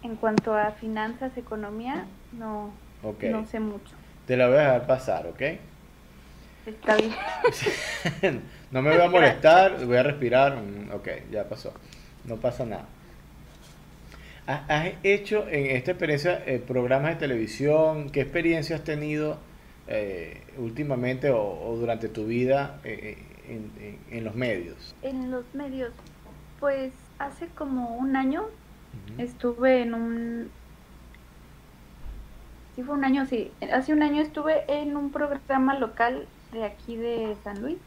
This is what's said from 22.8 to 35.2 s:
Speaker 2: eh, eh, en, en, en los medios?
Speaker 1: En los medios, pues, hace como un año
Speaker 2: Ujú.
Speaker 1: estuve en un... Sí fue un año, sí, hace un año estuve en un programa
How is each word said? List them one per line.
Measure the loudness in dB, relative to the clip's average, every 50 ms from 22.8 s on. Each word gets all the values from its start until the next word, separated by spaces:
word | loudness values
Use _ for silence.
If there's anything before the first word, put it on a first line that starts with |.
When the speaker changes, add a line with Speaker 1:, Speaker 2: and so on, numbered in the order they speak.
| -10
Speaker 2:
eh, | -10 -10 -10 -10 -12 -14 -14
eh, | -16 -20 -20 -20 -16 -14 -12
en, | -12 -12 -12 -14 -16 -16 -16 -16 -16 -16 -12
en, | -10 -8
en | -8
los | -6 -4
medios? | -4 -2 -2 -2 -4 -4 -8 -12 -16 -18 -20 -20 -12 -10
Speaker 1:
En | -8 -6 -6 -6 -6
los | -6 -8 -8 -8 -10
medios, | -10 -10 -8 -8 -8 -8 -8 -10 -14 -20 -20 -20 -20 -20 -20 -20 -20 -20 -20 -14 -2
pues, | 0 0 0 0 -2 -6 -8 -12 -20 -20 -10 -10
hace | -10 -10 -8 -10 -14 -14 -10
como | -8 -6 -4 -4 -4 -4 -4 -4
un | -4 -2 -2 0
año | 0 0 0 0 -2 -4 -6 -10 -14 -20 -20 -20 -20 -20 -18 -18
Speaker 2:
Ujú. | -18 -16 -14 -8 -8
Speaker 1:
estuve | -8 -8 -8 -4 -2 -2 0 2 4 6 6 6 4
en | 0 -2
un... | -2 -2 -2 -4 -4 -4 -6 -6 -8 -8 -10 -14 -20 -20 -20 -20 -20 -20 -20 -20 -20 -20 -20 -20 -20 -20 -20 -20 -20 -20 -20 -20 -20 -20 -20 -20 -20 -20 -20 -20 -14 -14 -12 -12 -12 -14 -16 -18 -20 -20 -20 -20 -20 -20 -18 -12
Sí | -12 -6
fue | -4 -2
un | 0 4
año, | 4 4 4 2
sí, | 0 0 -2 -2 -4 -8 -10 -4 0 0
hace | 0 2 4 4
un | 4 4
año | 4 4 2 0
estuve | 0 -2 -4 0 2 2 2 2 0
en | -2 -2 0 -2 -2
un | -2 -4 -4 -2
programa | -2